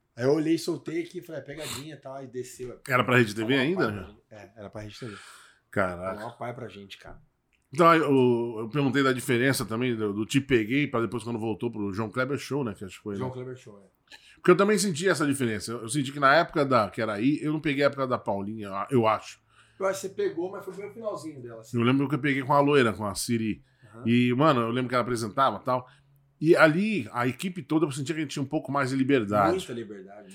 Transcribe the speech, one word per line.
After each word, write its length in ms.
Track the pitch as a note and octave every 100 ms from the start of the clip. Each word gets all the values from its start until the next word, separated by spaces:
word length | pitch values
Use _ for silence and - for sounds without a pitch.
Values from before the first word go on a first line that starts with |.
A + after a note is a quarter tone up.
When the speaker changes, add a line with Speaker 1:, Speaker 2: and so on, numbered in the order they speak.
| _ -
Speaker 1:
Aí 80 |
eu 80 | B2+
olhei, 260 | D#3 D3+ D#3+
soltei 440 | - D#3 - E3
aqui, 180 | E3+ F#3
falei, 180 | - D#3
"É 40 |
pegadinha 500 | C#3 C#3+ C#3+ B2 D3+
e 40 | D3
tal", 240 | C3+ C3+
e 40 | C3
desceu. 520 | B2 B2 - B2 G#2 -
Speaker 2:
Era 160 | B2+
pra 120 | A2+ B2
Rede 180 | A2
T 80 | G2+
V 40 | A2+
Speaker 1:
Dá 60 |
uma 80 | C#3
Speaker 2:
ainda? 240 | C3+ F#3 B2
Speaker 1:
paz 80 |
pra 100 | G#2 F#2
gente. 160 | - _
É, 200 | G#2+ G2 A#2
era 140 | G2+
pra 100 | G#2+
Rede 160 | G#2+ -
T 80 | A#2+
V. 100 | G2 - - - _ _
Speaker 2:
Caraca. 480 | - F#2 E2+ F#2 G2+
Speaker 1:
Dá 80 | A2+
uma 60 | -
paz 180 | A#2+
pra 140 | A#2+ A2+
gente, 300 | G2 G2 -
cara. 200 | - - _ _ _ _ _
Speaker 2:
Então, 160 | C#3 E3
aí, 120 | E3
eu, 560 | C#3+ C3+ B2 A#2 A#2+ A2
eu 80 | A2+
perguntei 320 | D3 C#3 B2+
da 100 | C3+
diferença 500 | B2+ B2 A#2+ C3+ C3+
também 320 | G#2 A2+ B2+ A2+
do, 160 | G#2+
do 140 | G2+ G#2+
Te 140 | C#3
Peguei 440 | C3 B2 G#2+ C#3 C#3+
pra 140 | B2
depois 240 | A2+ A#2+
quando 140 | A2 A#2
voltou 320 | A2+ G2+ -
pro 220 | G#2+ G2+
João 160 | F#2+ A2
Kleber 260 | B2+ B2+ C3+
Show, 240 | - C#3
né? 120 | A#2+ G2
Que 80 |
acho 140 | G2 -
que 40 |
foi, 140 | G#2+ G2
Speaker 1:
João 120 | -
Speaker 2:
né? 40 |
Speaker 1:
Kleber 220 | B2 B2+ G2
Show, 220 | A2+ G2+
é. 340 | G2 _ _ - _ _
Speaker 2:
Porque 140 | -
eu 60 | F3
também 200 | G3+ G#3
senti 320 | G3+ D3 F#3+
essa 180 | D3+ D3
diferença. 460 | C#3 A#2+ G#2 -
Eu, 80 | A#2
eu 60 | A2
senti 240 | C#3+ C3+
que 80 | C#3+
na 140 | C3+
época 320 | D3+ E3+ D#3+ C#3
da, 240 | B2 G2+
que 100 | -
era 140 | A2
aí, 240 | G#2 B2+ D3+
eu 100 | D3+
não 80 | D#3
peguei 220 | D3+ C#3
a 20 | C#3+
época 200 | C3+ C3
da 120 | B2
Paulinha, 500 | - G2 G2 A2 G2+ F#2+ G2+
eu 160 | C3 A2
acho. 340 | G#2 - - _ _ _ _
Speaker 1:
Eu 60 | F#3+
acho 160 | F#3+
que 60 | F#3+
você 40 |
pegou, 360 | G3 G3+ D#3+ F3+
mas 100 | G3+
foi 100 | F3+
bem 120 | F3+ G3+
o 20 |
finalzinho 480 | A3+ A3 F3+ D#3 C#3
dela, 200 | A#2+ A2+
assim. 160 | - A#2+
Speaker 2:
Eu 40 |
lembro 240 | A#2 C3+ C#3
que 60 |
eu 40 | C#3+
peguei 240 | C#3+ C3+
com 100 | C3
a 80 | C#3+
loira, 320 | C#3+ D3 A#2
com 140 | F#2+ G#2
a 80 |
Siri. 480 | F#2+ - A#2 A2 F2 _ _ -
Speaker 1:
Aham. 80 | A2+ A#2
Speaker 2:
E, 280 | A#2+ B2
mano, 260 | B2 D#3 B2+
eu 100 | A#2
lembro 180 | B2 B2+
que 40 |
ela 80 | B2
apresentava 560 | A#2 A#2 A2+ - C3+ G2+
e 60 |
tal. 240 | - B2+ - _ _ _ _ _
E 160 | D#3 D#3+
ali, 520 | D#3 D#3+ G#3+ G3 G#2+
a 120 | A#2+ B2
equipe 340 | B2 F#3 F3+
toda, 240 | C3 D#3 D#3
eu 40 |
sentia 220 | C3+ C3+ D#3
que 40 |
a 40 |
gente 80 | D3+
tinha 100 | -
um 40 | C3
pouco 240 | D#3 D#3
mais 180 | C#3 C3
de 60 | C3+
liberdade. 560 | C3 C#3 G2+ G#2 G2 F#2+
Speaker 1:
Muita 140 | -
liberdade, 500 | A#2 G#2 G2+ F#2+ G#2 G2